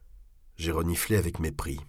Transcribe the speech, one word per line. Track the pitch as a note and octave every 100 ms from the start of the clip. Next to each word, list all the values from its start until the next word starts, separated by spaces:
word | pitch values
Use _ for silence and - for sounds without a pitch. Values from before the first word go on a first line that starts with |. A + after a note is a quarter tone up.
| - - - - - -
J'ai | E2
reniflé | D#2+ E2+ D#2+ - G#2+
avec | E2+ -
mépris. | D#2+ C#2+ - C#2+